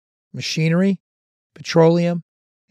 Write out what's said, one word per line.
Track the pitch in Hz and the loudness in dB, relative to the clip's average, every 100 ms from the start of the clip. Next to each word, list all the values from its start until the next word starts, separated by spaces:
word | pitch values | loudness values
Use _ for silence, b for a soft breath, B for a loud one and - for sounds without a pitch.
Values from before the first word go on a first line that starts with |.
| _ _ _ | _ _ _
machinery, | 131 - - 160 170 196 185 _ _ _ _ _ | -14 -8 -4 0 0 0 -2 _ _ _ _ _
petroleum, | - - 170 165 170 170 175 - _ _ _ - | -20 -4 2 4 4 0 -4 -10 _ _ _ -18